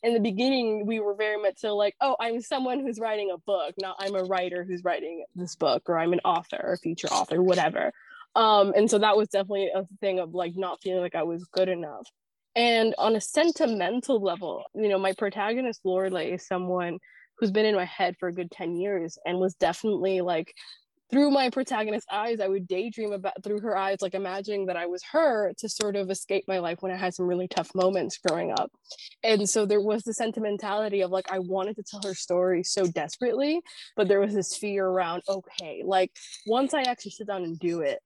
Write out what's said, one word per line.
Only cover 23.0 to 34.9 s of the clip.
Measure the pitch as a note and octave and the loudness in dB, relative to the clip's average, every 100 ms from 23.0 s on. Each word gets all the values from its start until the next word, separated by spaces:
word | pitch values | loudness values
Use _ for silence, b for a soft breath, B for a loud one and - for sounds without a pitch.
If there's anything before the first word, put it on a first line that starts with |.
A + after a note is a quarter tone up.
| G#3+ | -4
about, | G3+ F#3+ - | -4 -4 -6
through | G3+ G#3 | -4 -4
her | A3 F#3+ | -2 0
eyes, | G3 G3 | 0 -2
like, | F#3+ F#3+ | -2 -4
imagining | G3 F#3+ G3+ G3+ F#3+ | -4 -6 -4 -4 -2
that | F3 | -2
I | F3 | -4
was | F3+ - | -6 -2
her | D4+ D#4+ A3+ G3+ D3+ | 2 4 4 0 -2
to | A3 | -8
sort | - G#3 G3+ | -4 -2 -2
of | F#3+ | -2
escape | F#3+ - F#3+ - | -4 -2 -2 0
my | F#3+ | -2
life | F3 E3+ | -2 -4
when | F#3+ | -6
I | F#3 | -2
had | F#3 | -4
some | F3+ F3+ | -2 -2
really | F3+ F3+ | 0 -2
tough | - - F#3+ | -4 -4 2
moments | F#3 F#3+ F3 - | 2 2 -2 -2
growing | - E3 F3 | -2 -2 -2
up. | - - _ B B B B | -2 -4 _ B B B B
And | A3+ G#3+ G3 | 0 2 2
so | A3 G3+ | 0 2
there | G#3 | 2
was | G#3 G#3+ | 2 -2
the | A3+ | -2
sentimentality | A3 A3+ A3+ G#3+ G3+ G#3+ G#3 G#3+ G3+ | -4 -4 -2 -4 -4 -4 -2 -2 0
of, | F#3 | 0
like, | F#3 F#3 | 0 -2
I | F#3+ | -6
wanted | F3+ F#3+ F#3+ A3 | -2 -2 -2 -6
to | |
tell | G3+ G#3 | -12 -6
her | G3 F#3 | -4 -4
story | - F3+ F#3 F3+ | 0 2 4 4
so | F3+ - F#3 | 2 2 2
desperately, | E3+ D#3 - B3 A#3+ C#4+ E4 - B B - | 2 -4 -2 0 2 2 0 -2 B B 0
but | G3+ | 4
there | G3 | 6
was | G3+ | 4
this | G#3 F3+ - | 2 -2 -4
fear | G#3 G3 | -4 0
around, | F#3+ | 0